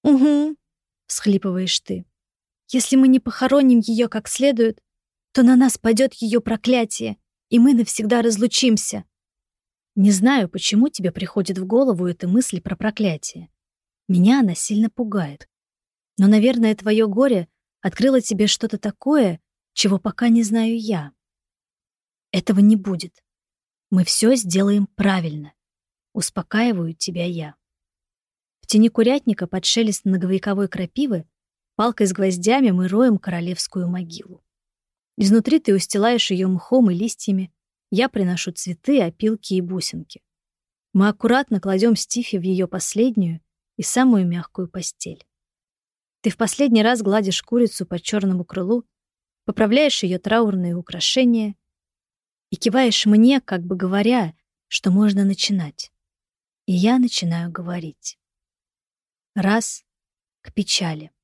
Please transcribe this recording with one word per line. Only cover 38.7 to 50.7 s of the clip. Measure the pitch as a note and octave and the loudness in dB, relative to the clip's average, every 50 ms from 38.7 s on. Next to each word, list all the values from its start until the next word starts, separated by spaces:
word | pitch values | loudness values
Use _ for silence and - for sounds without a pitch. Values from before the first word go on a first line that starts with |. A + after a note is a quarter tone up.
| F3 _ _ B3+ C#4+ C4+ | -10 _ _ 0 0 2
опилки | F#3+ E3+ - _ G#3+ A3 A3 G#3 - - F#3+ | 0 0 -4 _ -4 -4 -4 -4 -6 -4 -4
и | F#3 | -4
бусинки. | F3 F3 F#3 F#3 E3 - - E3 D#3+ _ - - _ _ _ _ _ _ _ _ _ _ _ _ _ _ - | -2 -4 -6 -8 -8 -8 -10 -12 -14 _ -20 -20 _ _ _ _ _ _ _ _ _ _ _ _ _ _ 2
Мы | F#3+ G3 | 2 2
аккуратно | G#3 G#3+ _ - A3+ A#3+ C4+ C#4 _ A3 F#3+ | 2 0 _ 0 2 2 2 0 _ -4 -4
кладём | - G3 F#3+ F#3+ G#3 A#3 A3 | -2 -2 0 2 2 2 2
Стифи | - - _ - A#3+ A#3 - - | 0 -2 _ -6 -8 -6 -4 -6
в | F#3 | -4
её | E3+ F#3+ F#3 F3+ F#3 | -2 -2 -2 -2 -2
последнюю | E3+ - F#3 - - - G3+ A#3 C4 A3 G#3+ F#3 E3+ E3 E3 _ _ _ _ _ _ _ | -4 -6 -8 -8 -6 -2 0 0 0 0 -2 -2 -2 -4 -8 _ _ _ _ _ _ _
и | - - | -10 -8
самую | - - B3 C4 C4 A#3 G3+ F#3 | -4 0 2 2 4 4 2 2
мягкую | F3 F3 F3 E3 - _ - F#3 | 0 -2 -6 -8 -10 _ -12 -12
постель. | E3+ - F#3 E3+ - - _ - E3+ D#3+ _ _ _ _ _ _ _ _ _ _ _ _ _ _ _ _ _ _ _ _ _ | -10 -10 -12 -12 -12 -12 _ -16 -16 -16 _ _ _ _ _ _ _ _ _ _ _ _ _ _ _ _ _ _ _ _ _
Ты | - G#3+ | -6 -6
в | - | -2
последний | _ A3+ G3 - - C#4+ C#4 A#3 A3 G#3+ | _ -4 -4 0 0 2 4 4 4 4
раз | A3+ B3 A3 | 2 0 0
гладишь | G#3+ G3 G3 A3 G3+ F#3+ F#3 - | 0 0 0 0 0 -2 -4 -6
курицу | - _ A#3 A#3+ A#3+ G#3+ - - F#3 | -6 _ 0 0 0 0 0 -6 -10
по | _ F3+ E3+ | _ -8 -10
чёрному | _ - - G#3 F#3+ G3 F#3 F3+ F3 | _ -4 -4 -2 0 0 -2 -2 -4
крылу, | _ - F#3+ F3+ F#3 A#3 A#3+ - _ _ _ _ _ _ _ _ _ _ _ _ | _ -8 -8 -2 -2 -2 -4 -4 _ _ _ _ _ _ _ _ _ _ _ _
поправляешь | - - - A3 G#3 A3+ C#4 D4+ C#4+ - - - | -10 -2 -2 0 2 2 2 2 2 0 -2 -4
её | F3+ F3+ F3 | -4 -4 -4
траурные | _ G#3+ G#3+ A#3 A#3 G#3 G3 F#3 F3+ F3 | _ -2 0 0 2 0 0 -2 -4 -4